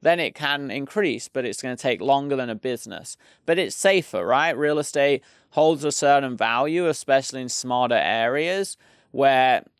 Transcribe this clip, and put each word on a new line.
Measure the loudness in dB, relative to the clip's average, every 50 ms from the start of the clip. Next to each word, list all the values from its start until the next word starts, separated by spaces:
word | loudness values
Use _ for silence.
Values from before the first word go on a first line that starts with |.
then | 0 0 2 2
it | 0 -4 -6
can | -4 -4 -4 -4 -4 -6 -8
increase, | -8 -8 -10 -8 -4 -2 -2 -2 -2 -4 -8 -8
but | _ -6 -4
it's | -4 -6 -6
gonna | -8 -8 -10
take | -4 -2 -2 -2 0
longer | 0 0 0 0 0 -2 -4
than | -4 -4 -6
a | -8
business. | -8 -6 -6 -6 -6 -8 -12 -14 -14 -14 -16 -18 -20 _ _ _ _ _
But | -2 0 0
it's | 0 -4 -6
safer, | 0 2 2 4 2 0 -2 -4 -4 0
right? | 2 2 2 2 0 0
Real | 0 0 0 0 0
estate | -2 -2 0 2 2 4 2 0 -2 _ _ _ _ _
holds | _ 2 4 4 4 2 -2
a | -4
certain | -4 0 4 4 4 4 4 0 -2
value, | -2 0 0 2 0 0 0 0 0 0 0
especially | -2 -2 0 2 2 2 2 0 -8 -8
in | -8 -6
smarter | -8 -8 -4 -2 0 0 2 2 2
areas, | 2 2 2 0 0 0 0 0 0 -2 -2 -2 -4 -4 -6 -8 -16 _ _ _ _ _ _
where | -4 2 4 4 6 6 4 4 4 2 0 -6 _